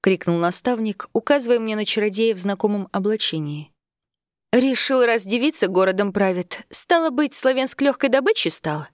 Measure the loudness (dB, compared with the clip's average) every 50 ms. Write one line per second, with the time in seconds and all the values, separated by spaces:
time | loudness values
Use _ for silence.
0 | 2 0 0 0 -2 -2 -2 0 0 0 -2 -2 -2 -2 -4 -2 -4 -6 -6 _
1 | -12 -8 _ -8 0 0 0 0 2 0 0 0 0 -4 -4 -4 -4 -2 -2 -2
2 | -2 -2 0 0 0 0 0 -2 -2 -4 -2 -2 -2 -2 -2 -2 -4 -6 -6 -4
3 | -2 -2 -2 -2 -4 -4 -4 -4 -6 -6 -8 -10 -14 _ _ _ _ _ _ _
4 | _ _ _ _ _ _ _ _ _ _ 0 2 2 2 2 0 0 0 2 2
5 | 2 2 2 0 0 -2 -2 0 0 0 2 0 0 2 2 2 2 2 2 0
6 | -2 -2 0 0 0 0 0 -2 -6 _ -12 -14 -10 _ 0 0 2 _ 2 2
7 | 2 0 0 0 0 0 0 2 2 2 2 2 0 0 0 2 0 0 0 2
8 | 0 2 2 2 2 2 0 2 2 0 0 0 0 -2 -6 -6 -8 -12